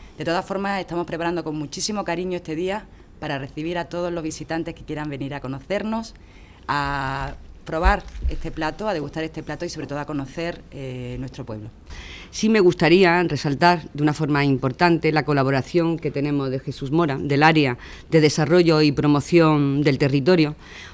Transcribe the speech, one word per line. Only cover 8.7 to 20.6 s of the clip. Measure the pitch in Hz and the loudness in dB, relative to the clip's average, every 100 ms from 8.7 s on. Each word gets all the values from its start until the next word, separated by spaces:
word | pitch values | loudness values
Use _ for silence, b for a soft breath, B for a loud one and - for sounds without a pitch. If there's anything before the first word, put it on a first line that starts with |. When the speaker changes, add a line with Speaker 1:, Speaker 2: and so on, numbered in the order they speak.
| 160 214 | -4 -4
Speaker 1:
a | |
degustar | 180 143 160 | -4 -4 -6
este | 160 160 | -8 -8
plato | 151 151 | -10 -8
y | 175 | -8
sobre | 160 135 | -8 -8
todo | 143 | -8
a | 143 | -6
conocer, | 147 135 151 170 165 - | -6 -6 -6 -8 -8 -12
eh, | 139 135 127 123 123 | -12 -10 -8 -8 -8
nuestro | 131 - 127 | -10 -10 -12
pueblo. | 110 107 - - B B B B | -10 -12 -16 -18 B B B B
Speaker 2:
Sí | - 220 | -2 2
me | 220 | 4
gustaría | 180 165 160 180 180 175 | 4 4 6 6 6 4
resaltar | 170 147 151 135 175 175 - | 2 -2 -2 2 4 4 0
de | 143 | -2
una | 151 | 0
forma | 147 151 147 | 0 0 2
importante | 143 135 135 - 175 170 160 | 2 2 0 2 2 4 2
la | 156 | 0
colaboración | 143 143 135 139 120 175 165 160 | 2 2 2 0 0 0 0 0
que | 151 | -4
tenemos | 135 143 143 135 | -2 -2 0 -2
de | 131 | -4
Jesús | 143 127 135 | -6 -8 -2
Mora, | 151 170 135 | 2 2 0
del | 147 139 | 0 4
área | 156 160 139 120 B B B | 6 6 4 0 B B B
de | 160 | 4
desarrollo | 151 - 147 175 165 156 | 4 4 4 6 6 6
y | 151 | 4
promoción | 135 151 143 135 170 160 151 143 139 | 4 4 2 4 4 6 4 2 2
del | 147 131 | 2 2
territorio, | 143 139 135 180 151 151 | 2 2 4 4 4 0